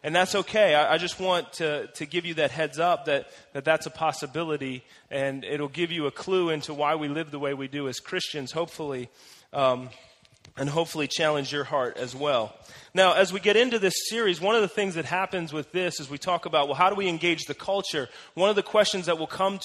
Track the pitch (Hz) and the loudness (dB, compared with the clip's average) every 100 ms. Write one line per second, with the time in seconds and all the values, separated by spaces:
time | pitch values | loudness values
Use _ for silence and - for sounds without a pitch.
0 | 151 175 190 202 180 220 196 147 151 160 | 0 2 2 0 0 4 6 6 4 2
1 | 175 - 185 175 139 - 160 147 104 - | 0 -2 0 0 -2 -4 -2 -2 -6 -10
2 | 151 170 170 160 143 135 151 139 175 170 | -6 -4 -4 0 0 0 -4 0 2 2
3 | 156 139 - - - 139 143 160 156 - | 2 -2 -2 -14 -12 -2 2 2 0 -2
4 | 160 139 143 156 165 147 131 127 - - | -2 -2 -6 -6 -4 -4 -4 -8 -12 -20
5 | _ 135 135 135 95 143 143 135 165 170 | _ -4 -2 -4 -6 -6 -4 -4 -4 -2
6 | 143 - - 185 170 156 139 143 147 156 | -2 -4 -2 0 2 -2 -4 -2 0 0
7 | 147 151 156 143 143 139 135 143 139 123 | -2 -4 -6 -6 -4 -4 -6 -6 -6 -8
8 | - 185 - 151 127 156 170 - 151 131 | -6 -6 -4 -6 -6 -6 -6 -6 -6 -6
9 | 120 _ - - _ 139 131 127 127 - | -10 _ -20 -20 _ 0 2 2 -4 -18
10 | - _ _ _ - - 139 156 165 156 | -20 _ _ _ -16 -6 -2 0 -2 -2
11 | 143 - 156 151 135 143 127 147 123 - | -4 0 2 2 -2 -4 -2 0 0 -4
12 | 123 127 147 127 107 - - - - 185 | -8 -4 0 0 0 -6 -20 -20 -2 4
13 | 185 175 190 190 190 208 254 226 190 - | 6 6 4 2 4 4 4 2 0 0
14 | - 220 214 165 190 226 196 - 196 165 | -2 0 0 2 2 2 2 0 -2 -2
15 | 143 180 190 185 165 151 143 180 180 - | -2 -2 -2 -4 -4 -6 -4 -2 -2 -4
16 | 135 143 185 170 175 156 143 135 180 202 | -8 -6 -2 -2 2 2 2 4 2 4
17 | 190 165 175 156 - - - 196 185 156 | 0 0 0 0 -4 -8 -2 -2 -2 -4
18 | 127 - - - 196 208 - 214 202 196 | -6 -10 -12 2 2 4 4 4 4 2
19 | 170 165 156 - 196 196 | 0 -2 -2 0 0 0